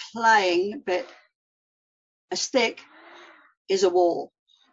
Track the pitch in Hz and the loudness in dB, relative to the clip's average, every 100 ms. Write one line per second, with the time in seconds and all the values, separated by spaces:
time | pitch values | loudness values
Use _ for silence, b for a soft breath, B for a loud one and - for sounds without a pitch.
0 | - 233 226 220 185 175 202 247 - 180 | -16 -2 2 4 2 0 -2 -6 -4 -6
1 | - - _ _ _ _ _ _ _ _ | -6 -20 _ _ _ _ _ _ _ _
2 | _ _ - 180 - 262 240 - - - | _ _ -12 -8 -4 -2 -2 -4 -20 -20
3 | - B B B B _ - 190 190 180 | -20 B B B B _ -4 0 2 2
4 | 175 165 - _ _ b b | 2 0 -10 _ _ b b